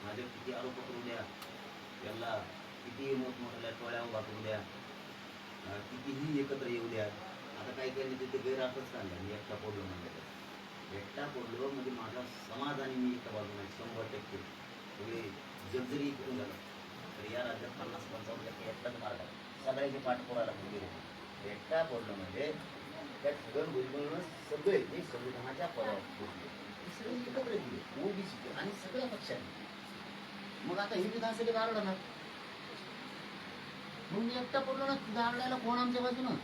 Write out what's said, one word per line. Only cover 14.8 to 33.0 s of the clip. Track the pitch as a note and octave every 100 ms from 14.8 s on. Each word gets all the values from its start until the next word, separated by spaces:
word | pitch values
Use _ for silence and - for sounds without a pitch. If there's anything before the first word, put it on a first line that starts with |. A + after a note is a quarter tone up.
| - -
सगळे | G#2+ A#2 G#2 - - - F#2+
जगजरी | B2+ B2 C#3+ C#3+
इकडून | B2+ C3 B2
झालं. | B2 - - - - - - -
तर | G#2
या | A#2+
राज्यात | A#2+ A2 G#2
पन्नास | - - -
पंचावन्न | - A2+ - - -
टक्के | - A#2
एकटाच | - B2
मराठा | - - -
आहे. | - - - - C3
सगळ्यांचे | C3 C#3 C#3
पाठ | C3 B2
पोराला | B2 A#2+ A2
मुलगी | G#2 G2+ G#2
होते. | F#2+ - - - - - G2+
एकटा | G2+ - D#3+
पडलो | D#3+ A#2+ G#2+ G2+
म्हणजे | F#2 F#2 D#3 - - - - - - -
त्या | -
छगन | - - C#3 D#3+
भुजबळनं | B2+ C3 C#3 D3 F3 F3+ - -
सगळे | - G3+ F#3+
जे | - -
संविधानाच्या | - A#2+ B2 B2+ B2+ C3+ -
पदावर | A#2+ A2 G2
पोचले, | F#2+ - - - F2
ते | - - - F3+ -
सगळे | A3+ B3
एकत्र | B3 B3+ B3
गेले, | G3+ C#3+ - - -
ओबीसीचे | F#3+ F#3+ F#3+ - F3
आणि | D3+ G3
सगळ्या | - F#3+ B3+ -
पक्षांनी. | G#3+ - - - - G3+ - - - - - - - - - -
मग | F#3
आता | G#3 G#3
हे |
विधानसभेत | G#3 A#3 A3+ A3 A3+ A3+
आरडणार. | A3+ G#3+ F#3+ F#3+ - - - - - - - - - -